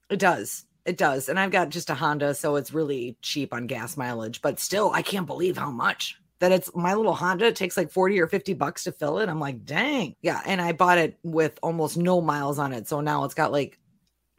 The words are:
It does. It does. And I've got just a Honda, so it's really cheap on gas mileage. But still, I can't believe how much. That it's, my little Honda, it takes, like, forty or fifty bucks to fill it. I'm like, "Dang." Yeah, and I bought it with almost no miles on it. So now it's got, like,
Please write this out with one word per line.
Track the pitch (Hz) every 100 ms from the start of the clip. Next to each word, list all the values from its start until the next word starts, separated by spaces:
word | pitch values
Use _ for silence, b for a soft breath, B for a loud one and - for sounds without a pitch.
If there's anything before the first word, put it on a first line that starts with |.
| -
It | 196
does. | 190 143 101 - - _ -
It | 175
does. | 170 135 131
And | 170
I've | 196
got | 185 156
just | 165 160
a | 143
Honda, | 160 147 143 139
so | 156 143
it's | 131
really | 143 151 139 123 113
cheap | - 151 135
on | 120 120
gas | 127 117 -
mileage. | 123 117 110 -
But | 151 131
still, | - 196 202
I | -
can't | - 196 151
believe | 135 185 143
how | 139
much. | 120 165 - - - _ -
That | 180
it's, | 185 - 175
my | 175
little | 208 220
Honda, | 160 175 180 226
it | 226
takes, | 185 -
like, | 160
forty | - 190 202
or | 165
fifty | 196 190
bucks | 175 143 -
to | -
fill | - 147 170
it. | 214
I'm | 156
like, | 143 123 135
"Dang." | 151 254 285 175 -
Yeah, | 170 - -
and | 190
I | 170
bought | 160 180 175
it | 160 -
with | 170 160 151 -
almost | - 165 151 160
no | 175 180
miles | 160 147 143 147
on | 139
it. | 123 104
So | 147
now | 151 147
it's | 139
got, | - 151
like, | 143 135 - _ _ _ _ _